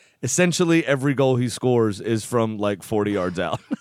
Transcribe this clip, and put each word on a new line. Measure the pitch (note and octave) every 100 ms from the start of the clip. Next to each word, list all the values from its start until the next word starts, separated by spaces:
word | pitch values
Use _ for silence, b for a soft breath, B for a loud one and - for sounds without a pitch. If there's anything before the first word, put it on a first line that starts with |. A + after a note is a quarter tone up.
| b b
essentially | B2 - F3+ D#3 E3+ E3 B2+
every | C#3 C#3
goal | C3 C3+ B2+
he | B2
scores | - B2+ A#2+ A2 G2
is | G2 A2+
from, | - A#2+ A2+ G#2+
like, | G2+ G2
forty | - A2 G#2
yards | G2+ F2+ F2
out. | E2+ - -
<laughs> | -